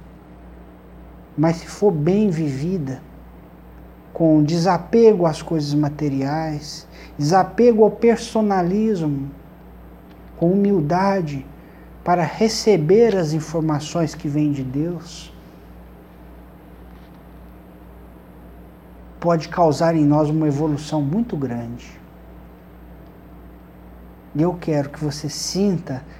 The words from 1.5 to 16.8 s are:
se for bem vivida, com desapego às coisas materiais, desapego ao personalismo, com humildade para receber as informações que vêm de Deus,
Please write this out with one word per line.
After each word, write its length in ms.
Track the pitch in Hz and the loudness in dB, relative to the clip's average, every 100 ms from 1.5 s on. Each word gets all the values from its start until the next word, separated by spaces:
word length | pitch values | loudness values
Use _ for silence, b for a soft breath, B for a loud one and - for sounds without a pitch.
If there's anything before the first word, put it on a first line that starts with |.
| 165 | 0
se 80 | - | -6
for 240 | - 208 | 0 0
bem 380 | 165 151 196 214 | 2 2 2 2
vivida, 720 | 160 151 131 160 190 131 131 - - - - - - - - - - - | 0 -2 -4 -4 -4 -6 -8 -14 -20 -20 -20 -20 -20 -20 -20 -20 -20 -12
com 300 | - 165 156 | 0 4 4
desapego 840 | 147 170 170 - - 233 226 202 170 | 4 2 2 0 2 6 6 6 2
às 160 | 147 | -2
coisas 320 | - 165 147 | -4 -4 0
materiais, 1120 | 147 147 147 151 135 135 156 160 147 - - - B B B | 0 0 -2 -4 -2 -2 -4 -4 -8 -10 -16 -18 B B B
desapego 680 | 143 190 180 - 240 220 | 2 2 2 4 4 6
ao 80 | 214 | 4
personalismo, 1400 | 214 233 220 - 220 208 190 175 202 220 196 156 139 139 - - - - - - - - - - - | 4 2 2 0 -2 0 2 0 0 0 0 -2 -4 -6 -12 -20 -20 -20 -20 -20 -20 -20 -20 -16 -2
com 140 | 170 | 0
humildade 920 | 196 202 196 147 175 147 196 156 139 - B B B B B | 2 2 2 0 0 0 0 -2 -8 -12 B B B B B
para 200 | - 175 | 0 0
receber 920 | 151 - 220 - 226 190 151 202 233 196 | 0 0 -2 0 2 2 4 4 4 2
as 160 | 156 | 0
informações 800 | 156 151 170 156 147 - 175 160 | -4 -4 -4 -2 -2 -4 -4 -4
que 140 | - 151 | -4 -4
vêm 240 | 147 151 | -2 0
de 120 | 139 | -2
Deus, 720 | 127 135 165 175 - - - - - - - - - - - - - - - - - - | -4 -4 -4 -6 -12 -18 -20 -20 -20 -20 -20 -20 -20 -20 -20 -20 -20 -20 -20 -20 -20 -20